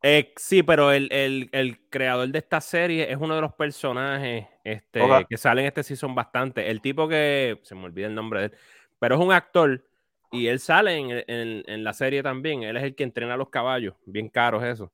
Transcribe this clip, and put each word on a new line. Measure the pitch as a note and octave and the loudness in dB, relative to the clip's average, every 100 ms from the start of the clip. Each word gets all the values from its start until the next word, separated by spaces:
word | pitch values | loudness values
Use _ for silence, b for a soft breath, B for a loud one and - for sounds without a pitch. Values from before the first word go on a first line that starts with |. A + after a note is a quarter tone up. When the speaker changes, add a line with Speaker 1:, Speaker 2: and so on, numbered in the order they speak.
Speaker 1:
Eh, | C3+ D3+ - - | 6 4 2 -10
sí, | - F#3+ | 4 4
pero | D#3+ D#3 C#3+ | 6 6 6
el, | C#3 C3+ | 4 2
el, | C#3 C3+ C3+ B2+ | 0 0 -2 -4
el | C3+ C3 B2 _ | -2 -2 -4 _
creador | C3+ C3 B2 B2+ | -4 -2 0 -2
de | D3+ | -4
esta | - D#3 | -2 -4
serie | - E3+ F3 D#3+ D#3 | -2 -2 0 0 -2
es | C3+ | -4
uno | D#3+ D#3 | -2 -2
de | |
los | D#3 - | -4 -4
personajes, | D3+ - C#3 B2 C#3 C#3 C3+ A#2 G2+ _ | -6 -4 -4 -2 -4 -4 -4 -6 -8 _
este, | A2 G#2+ _ A#2+ | -10 -10 _ 0
Speaker 2:
Ok. | B2 C3+ F2+ | 6 6 4
Speaker 1:
que | A2+ | -2
sale | C3 A#2+ | 2 2
en | C#3 | 0
este | D3+ | -4
season | C#3 C3+ C3+ B2+ | -8 -8 -6 -6
bastante. | A#2 B2 C3 B2 F#2+ | -4 -4 -4 -4 -4
El | A2 | -4
tipo | C3+ C#3 D#3 | -4 -2 0
que, | D#3 D3 C#3 C3 G#2+ | 2 2 0 -2 -4
se | _ F#2+ | _ -16
me | |
olvida | F2+ E2+ G#2 | -14 -8 -6
el | G#2+ | -6
nombre | A2 G#2 | -4 -4
de | G#2 | -4
él, | b b b b _ | b b b b _
pero | A#2+ D#3 | 2 4
es | |
un | F3+ | 4
actor | F3+ - F3+ D3+ B2+ _ _ _ _ _ | 4 4 2 2 0 _ _ _ _ _
y | A#2+ A#2 | -4 -2
él | C3 | -2
sale | - E3+ G#3 E3 | 2 4 4 0
en, | C3 A#2+ - | -4 -6 -6
en, | A#2+ A2+ G#2+ - | -6 -6 -8 -10
en | G#2+ | -8
la | G#2+ | -8
serie | G2+ C3+ C#3 | -2 -2 -2
también. | C3+ C3 D3+ C#3+ | -4 -4 -6 -6
Él | A2 A#2 | -6 -6
es | |
el | C#3 C3+ | -6 -6
que | |
entrena | C3 A#2 A#2 | -6 -4 -6
a | B2 | -6
los | C3 | -4
caballos, | C3 B2 B2+ G#2+ - - | -4 -2 -2 -4 -10 -10
bien | G#2 A2 | -8 -4
caros | B2 A#2+ A2 | 2 2 2
eso. | A#2+ A2+ F#2+ | -4 -6 -12